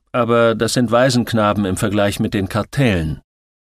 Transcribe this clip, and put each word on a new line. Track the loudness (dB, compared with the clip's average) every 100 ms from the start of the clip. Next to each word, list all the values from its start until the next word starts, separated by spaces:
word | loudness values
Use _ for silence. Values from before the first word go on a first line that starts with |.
| _
aber | -4 2 4 2 2
das | -2
sind | 0 2
Waisenknaben | 2 2 2 0 0 2 0 -2
im | -2
Vergleich | -2 0 0 -2
mit | -4
den | -2 -2
Kartellen. | -4 -4 -2 0 0 -2 -8 _ _ _ _ _